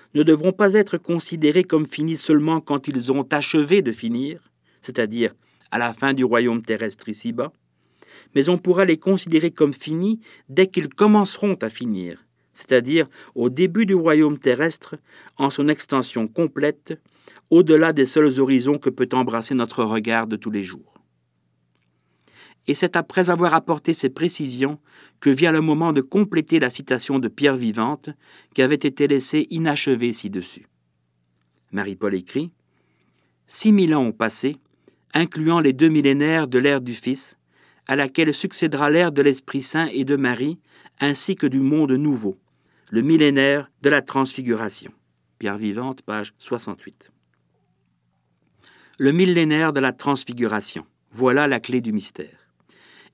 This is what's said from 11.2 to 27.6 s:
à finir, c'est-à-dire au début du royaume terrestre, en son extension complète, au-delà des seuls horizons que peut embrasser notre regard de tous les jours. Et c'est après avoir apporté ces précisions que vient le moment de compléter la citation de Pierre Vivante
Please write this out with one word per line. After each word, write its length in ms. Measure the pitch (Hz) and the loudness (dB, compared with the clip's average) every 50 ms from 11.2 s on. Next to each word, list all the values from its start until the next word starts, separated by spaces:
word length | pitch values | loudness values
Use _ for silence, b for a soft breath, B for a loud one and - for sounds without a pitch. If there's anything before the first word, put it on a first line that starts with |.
| 196 202 - - - 101 90 - | 4 0 -2 -4 -4 -4 -2 -4
à 80 | 113 110 | -6 -8
finir, 560 | - - 123 113 104 92 90 85 76 - _ _ _ _ _ _ _ | -8 -8 -6 -6 -6 -6 -6 -10 -12 -16 _ _ _ _ _ _ _
c'est-à-dire 540 | - - - 131 120 120 131 156 165 143 B B B B B B | -16 0 2 2 2 2 2 0 0 0 B B B B B B
au 140 | - 120 127 | -4 -2 -2
début 360 | 127 151 185 175 170 220 226 | 0 0 0 0 2 0 2
du 100 | 190 190 | 2 2
royaume 440 | 175 160 165 151 156 156 147 147 131 | 2 2 4 4 4 4 2 0 0
terrestre, 560 | - 135 123 127 156 165 - - - - 156 b b b b b b b b | 0 0 0 2 0 -2 -4 -6 -14 -18 -20 b b b b b b b b
en 120 | - 139 135 | -4 -2 -2
son 180 | - - 143 | 0 0 0
extension 600 | 151 147 - - - 143 131 123 - - 123 110 | 0 0 -2 -2 -2 -2 -2 -2 -2 -4 -4 -6
complète, 720 | 110 - 170 165 151 - - 143 151 151 - _ - 160 - b b b b b b b b b - | -4 -2 -2 -2 -2 -2 -2 -2 -2 -2 -4 _ -16 -16 -16 b b b b b b b b b 4
au-delà 420 | 160 175 165 156 156 156 165 165 156 | 6 6 6 6 6 4 4 4 2
des 120 | 143 131 | 2 0
seuls 340 | 131 - 156 151 143 127 135 | 2 2 2 2 4 2 2
horizons 380 | 135 131 135 123 120 139 147 | 2 2 2 0 0 0 -2
que 120 | 143 - 131 | -2 -2 -4
peut 200 | - - 123 - 127 | -2 -2 -2 -2 0
embrasser 400 | 131 123 123 113 117 113 - 135 | 0 0 -2 -4 -6 -4 -4 -2
notre 300 | 123 120 113 - 131 113 | -2 -2 -2 -4 -4 -2
regard 440 | 107 113 110 107 113 113 113 113 | -2 -2 -2 -2 -2 -2 -2 -2
de 80 | 110 107 | -4 -6
tous 160 | - - 113 | -8 -6 -6
les 120 | 107 101 95 | -6 -6 -6
jours. 300 | 90 90 - - _ _ _ _ _ _ _ _ _ _ _ _ _ _ _ _ _ _ _ _ _ _ _ _ b b b b b b b b b b b _ | -8 -12 -18 -20 _ _ _ _ _ _ _ _ _ _ _ _ _ _ _ _ _ _ _ _ _ _ _ _ b b b b b b b b b b b _
Et 80 | - 143 | -4 -2
c'est 200 | - 180 170 - | 0 0 0 0
après 360 | 170 165 - - 185 180 180 | -2 -4 -2 0 0 2 2
avoir 240 | 175 170 180 165 156 | 2 2 2 2 2
apporté 380 | 160 - 175 156 147 - 165 160 | 2 2 -2 -4 -2 -2 -4 -2
ces 180 | - - 131 | -2 -2 -4
précisions 680 | 131 - 165 170 - - 147 131 123 127 135 143 151 b b b b b b b b _ | -2 -2 -4 -4 -4 -6 -8 -6 -4 -2 -2 -2 -2 b b b b b b b b _
que 100 | - 139 | 2 2
vient 200 | 131 131 170 170 | 4 4 4 2
le 100 | 160 156 | 4 2
moment 300 | 156 156 147 156 165 165 | 2 2 2 2 0 0
de 100 | 151 139 | 0 0
compléter 580 | 131 - - 202 208 208 180 160 156 - 170 156 | -2 0 0 0 0 0 0 -2 0 0 0 0
la 100 | 131 123 | 0 0
citation 480 | - - 139 - 127 120 - - 139 | -4 -6 -4 -4 -4 -2 -2 -2 -2
de 100 | 135 120 | -2 -2
Pierre 280 | 104 - - 143 143 135 | -4 -2 0 2 2 2
Vivante 560 | 127 | 2